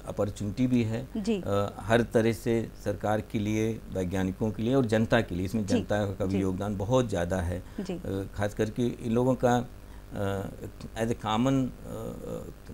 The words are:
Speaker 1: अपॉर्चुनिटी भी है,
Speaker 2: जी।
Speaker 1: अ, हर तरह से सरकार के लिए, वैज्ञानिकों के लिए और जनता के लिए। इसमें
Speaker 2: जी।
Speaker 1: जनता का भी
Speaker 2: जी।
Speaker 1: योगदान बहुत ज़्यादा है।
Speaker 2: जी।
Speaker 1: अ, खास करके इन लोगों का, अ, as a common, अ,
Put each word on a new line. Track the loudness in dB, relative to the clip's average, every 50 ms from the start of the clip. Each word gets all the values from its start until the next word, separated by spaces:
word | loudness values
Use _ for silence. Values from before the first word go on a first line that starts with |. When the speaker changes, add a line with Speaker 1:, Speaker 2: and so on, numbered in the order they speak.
| -6
Speaker 1:
अपॉर्चुनिटी | -6 -2 0 0 -2 -2 -4 -4 -4 0 2 2
भी | 4 4 4 4
है, | 2 0 -4 -4 -4 -6
Speaker 2:
जी। | -4 0 0 0 0 0
Speaker 1:
अ, | 2 2 2 2 2 -2 -4
हर | 0 4 4 4 4
तरह | 6 4 4 4 4 2
से | 2 0 2 2 2 0 -2 -6 -8 -4
सरकार | -4 -4 -2 0 0 0 0
के | 0 -2 -2 -2
लिए, | 0 0 2 2 2 0 0 -4 -6 -6 -4
वैज्ञानिकों | -2 -2 0 0 2 0 0 0 0 -2 -2
के | 0 0 0
लिए | 2 4
और | 4 4
जनता | 4 4 4 4 4 4 2
के | 2 2 -2
लिए। | -2 -2
इसमें | 0 0 -2 0
Speaker 2:
जी। | 2 2
Speaker 1:
जनता | 0 2 2 0 0 0
का | 0 -2 -2 -2
भी | 0 2
Speaker 2:
जी। | 2
Speaker 1:
योगदान | 2 2 0 -2 -2 -2 -2
बहुत | -2 0 2 2 2 2 2
ज़्यादा | 0 0 0 0 0 0
है। | 0 0 -2 -4 -6 -8 -8 -8
Speaker 2:
जी। | -6 -6 -6
Speaker 1:
अ, | -6 -6 -4 -4 -4 -4 -6 -4
खास | -2 -2 -2 0
करके | 0 -2 0 0 0 0
इन | 0 0 -2 -2 0 2
लोगों | 4 4 4 2
का, | 4 4 4 4 4 2 -2 -8 -14 -16 -16 -16 -16 -14 -10 -6
अ, | -2 -2 0 0 -2 -4 -6 -8 -10 -12 -12 -12 -12 -12 -10 -4 -2 0
as |
a | 0 -2
common, | -2 -2 0 2 2 4 4 4 4 2 0 -2 -8 -12
अ, | -10 -8 -8 -8 -8 -8 -8 -8 -8 -8 -8 -8 -10 -14 -16 -14 -14